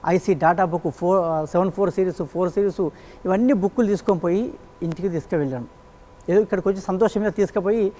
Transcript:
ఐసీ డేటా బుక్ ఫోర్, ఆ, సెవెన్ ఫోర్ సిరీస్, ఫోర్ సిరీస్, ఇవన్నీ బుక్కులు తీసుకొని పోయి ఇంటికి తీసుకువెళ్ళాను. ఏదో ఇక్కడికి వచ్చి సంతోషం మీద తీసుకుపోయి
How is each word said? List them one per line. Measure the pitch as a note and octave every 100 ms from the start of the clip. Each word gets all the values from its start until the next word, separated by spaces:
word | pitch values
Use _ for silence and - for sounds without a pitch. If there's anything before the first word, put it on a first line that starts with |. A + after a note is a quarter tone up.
| E3
ఐసీ | F3 -
డేటా | D#3+ D#3+ F3 F#3
బుక్ | E3+ D#3+
ఫోర్, | - F3 F#3+ E3
ఆ, | D#3+ D3+
సెవెన్ | E3+ F#3
ఫోర్ | F#3+ G3
సిరీస్, | F#3+ F#3 E3
ఫోర్ | D#3 E3+ F3+
సిరీస్, | G3+ G3+ E3+ D#3+ - - - F3+
ఇవన్నీ | G3 B3
బుక్కులు | A3+ F#3+ - G#3+
తీసుకొని | G3 - F3+
పోయి | F3 F#3 B3 - - -
ఇంటికి | E3+ D#3+ F#3+
తీసుకువెళ్ళాను. | E3 - E3+ C#3 B2+ A#2 - - - - - -
ఏదో | F#3+
ఇక్కడికి | G3+ G3 F#3+
వచ్చి | G3
సంతోషం | F#3+ F#3 G#3+ G#3
మీద | G#3
తీసుకుపోయి | G#3 F#3+ G#3 F#3 A3+ G3 -